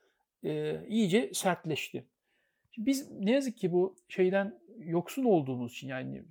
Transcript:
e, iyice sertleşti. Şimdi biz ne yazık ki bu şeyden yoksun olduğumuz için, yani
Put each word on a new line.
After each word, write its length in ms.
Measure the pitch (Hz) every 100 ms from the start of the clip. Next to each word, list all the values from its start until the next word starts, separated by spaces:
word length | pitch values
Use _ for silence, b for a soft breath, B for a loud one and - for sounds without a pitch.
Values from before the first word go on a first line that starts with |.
| _ _ _ _
e, 380 | - 151 151 156 -
iyice 480 | 220 202 202 -
sertleşti. 720 | - 196 175 165 147 - - - _ _ _ _ _ _
Şimdi 160 | - 214
biz 240 | 269 294
ne 220 | - 196
yazık 240 | 269 269 -
ki 160 | 180
bu 240 | 175 185 - -
şeyden 520 | - 185 196 196 - - -
yoksun 460 | 156 165 175 -
olduğumuz 480 | 254 180 131 123 120
için, 160 | - 135
yani 360 | 131 131 135 -